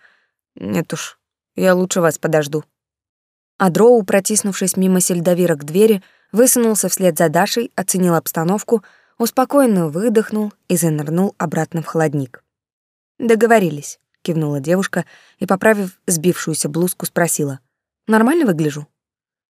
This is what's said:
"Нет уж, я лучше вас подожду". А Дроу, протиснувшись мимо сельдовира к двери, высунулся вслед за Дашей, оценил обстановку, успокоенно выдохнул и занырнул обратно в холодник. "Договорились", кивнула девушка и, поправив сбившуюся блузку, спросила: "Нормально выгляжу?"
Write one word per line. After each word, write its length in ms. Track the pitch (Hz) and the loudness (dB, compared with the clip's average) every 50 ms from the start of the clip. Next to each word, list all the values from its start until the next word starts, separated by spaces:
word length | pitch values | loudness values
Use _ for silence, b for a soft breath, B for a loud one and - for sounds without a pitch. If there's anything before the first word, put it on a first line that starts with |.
| b b b b b b b b _ _ _ | b b b b b b b b _ _ _
"Нет 360 | - - 196 202 175 156 - 165 | -14 -10 -6 -4 -4 -4 -4 -8
уж, 240 | - - - - _ _ _ _ _ _ _ _ | -10 -10 -12 -16 _ _ _ _ _ _ _ _
я 180 | - 185 185 180 | 0 2 2 2
лучше 280 | 180 185 185 - 190 | 2 0 -2 0 0
вас 160 | 165 160 - - | 0 0 0 -2
подожду". 460 | - 160 156 156 147 139 156 151 - _ _ _ _ _ _ _ _ _ _ _ _ _ _ _ _ _ _ - | -2 -2 0 0 -2 -2 -6 -8 -10 _ _ _ _ _ _ _ _ _ _ _ _ _ _ _ _ _ _ -2
А 120 | - 175 | -2 0
Дроу, 340 | 147 190 214 240 247 226 190 | 2 4 6 6 6 6 4
протиснувшись 720 | - 202 196 190 - 214 208 - 202 185 - 196 180 - | 2 0 0 0 0 -2 -2 -4 -4 -4 -4 -4 -4 -2
мимо 240 | 190 190 190 185 180 | 0 2 2 2 2
сельдовира 560 | 180 - 180 175 160 180 180 175 180 170 160 | 0 0 -2 -2 0 0 2 2 2 0 0
к 80 | 143 147 | -2 -6
двери, 400 | 147 156 190 214 220 214 185 b b b b b b | -4 2 4 4 4 4 2 b b b b b b
высунулся 580 | b 208 254 247 - 247 233 226 214 - - 180 | b 2 2 4 4 2 2 0 0 0 -2 -4
вслед 280 | - - 190 180 156 - | -2 0 0 0 2 2
за 120 | 170 160 | 2 2
Дашей, 420 | 151 175 196 208 - 240 233 - _ | 2 2 0 0 -2 -4 -6 -4 _
оценил 400 | - 185 - - 180 185 175 170 | -6 -4 -2 -2 0 2 2 2
обстановку, 680 | 160 - - - 175 160 175 196 208 - - 240 220 b b b b b b b b | 0 -2 -4 -4 -2 -2 0 -2 -2 -2 -2 -2 -2 b b b b b b b b
успокоенно 680 | 233 226 - 262 254 - 277 285 269 240 208 180 165 151 | -6 -2 0 -2 -2 2 2 2 4 4 2 2 0 -2
выдохнул 640 | 143 175 214 247 208 220 214 - 214 214 214 208 - _ _ - | -2 -2 0 0 2 2 0 0 -2 -6 -6 -6 -10 _ _ -2
и 80 | 185 | -2
занырнул 600 | 160 165 160 151 151 151 151 160 175 190 202 - - | 0 0 0 0 -2 -2 -2 -2 0 0 -2 -2 -4
обратно 440 | 180 156 - 160 156 - - 165 | -6 -4 -2 -4 -4 -4 -6 -8
в 40 | 151 | -8
холодник. 580 | - - 165 156 156 143 143 131 120 - - _ _ _ _ _ _ _ _ _ _ _ _ _ _ _ - | -4 -2 0 0 0 0 -4 -6 -8 -12 -20 _ _ _ _ _ _ _ _ _ _ _ _ _ _ _ -4
"Договорились", 800 | 247 226 226 214 233 220 233 220 190 160 151 143 - - - - _ _ _ _ | 0 2 2 4 4 4 4 4 2 0 -4 -6 -12 -14 -18 -20 _ _ _ _
кивнула 380 | - - 156 160 156 147 143 143 | -8 -6 -4 -2 -2 -2 -4 -4
девушка 460 | 131 156 175 190 190 - - 180 160 b b b b b b b | -2 -2 -2 -2 -2 -4 -4 -6 -8 b b b b b b b
и, 60 | 185 | -4
поправив 540 | 185 226 - - 220 214 208 196 180 - _ _ - | -2 -2 2 2 2 2 2 -2 -6 -10 _ _ -4
сбившуюся 640 | 175 160 151 180 160 - - 165 156 - - 151 | -4 0 0 0 0 0 -2 -6 -4 -4 -4 -4
блузку, 360 | 147 160 180 180 - - 175 | -2 -2 -2 -2 -4 -6 -10
спросила: 540 | - - 180 170 160 - - 151 139 135 - _ _ _ _ _ _ _ _ _ - | -6 -2 -2 -2 0 0 -2 -4 -6 -6 -10 _ _ _ _ _ _ _ _ _ 0
"Нормально 380 | 220 220 220 247 320 349 302 | 2 2 4 2 2 2 2
выгляжу?" 420 | 214 170 151 156 151 143 147 147 - _ _ _ _ _ _ _ _ _ _ _ _ | 2 0 0 -2 -2 -4 -6 -12 -16 _ _ _ _ _ _ _ _ _ _ _ _